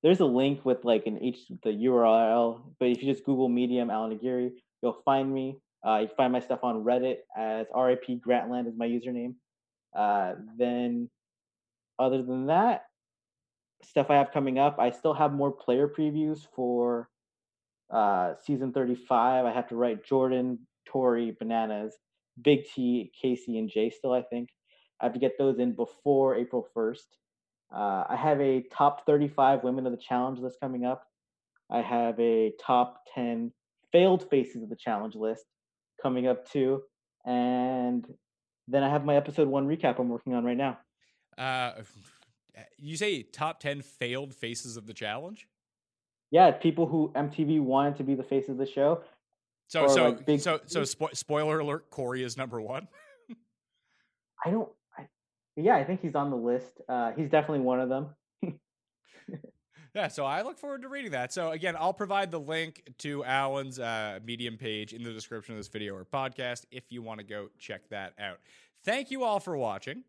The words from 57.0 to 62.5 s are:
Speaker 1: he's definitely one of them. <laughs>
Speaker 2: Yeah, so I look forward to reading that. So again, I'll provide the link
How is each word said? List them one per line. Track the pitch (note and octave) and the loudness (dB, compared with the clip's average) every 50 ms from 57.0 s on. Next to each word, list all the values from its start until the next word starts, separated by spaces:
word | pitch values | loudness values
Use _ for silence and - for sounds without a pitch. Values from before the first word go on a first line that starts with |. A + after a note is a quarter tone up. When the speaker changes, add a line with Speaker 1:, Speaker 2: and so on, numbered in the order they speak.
| A#2+ A#2 | -2 -4
Speaker 1:
he's | A2+ D3 D#3+ C#3+ | -4 -4 -2 2
definitely | D#3+ D3+ D3 D3+ D#3 C#3+ B2+ | 2 2 2 2 -2 0 0
one | B2+ B2+ B2+ | 2 0 0
of | B2+ B2 | 0 -2
them. | C3 C3+ D3+ D3 - _ _ _ _ _ - | -2 -4 -4 -8 -12 _ _ _ _ _ -8
<laughs> | E3+ - - _ _ _ _ _ _ _ _ _ _ _ - _ - F#3+ - - - _ _ _ _ _ - D#3 C#3 _ | -8 -8 -12 _ _ _ _ _ _ _ _ _ _ _ -20 _ -16 -16 -16 -16 -20 _ _ _ _ _ -20 -20 _ _
Speaker 2:
Yeah, | G#3 F#3+ D3+ | -4 -4 -2
so | - D3+ C#3 | -2 -4 -2
I | C3+ C#3+ F3+ | -2 -2 -4
look | G#3+ C4+ E4+ | -4 -6 -10
forward | - - C#4+ C#4 C4 | -12 -12 -12 -12 -12
to | B3+ C4+ | -12 -12
reading | C4+ C#4 C4 G#3+ | -12 -10 -8 -6
that. | D3 B2+ B2 B2 | -6 -6 -6 -4
So | - F#3 E3+ D#3+ | -4 -6 -4 -4
again, | D#3+ D#3+ E3 F#3 E3 D#3 | -6 -4 -4 -4 -4 0
I'll | D#3+ F#3 F#3+ | -2 -2 -2
provide | - G#3 F#3 G3 G3 G3 F3+ | -2 -6 -2 -2 -2 -2 -2
the | E3 | -6
link | D#3+ C#3+ C#3+ | -10 -8 -6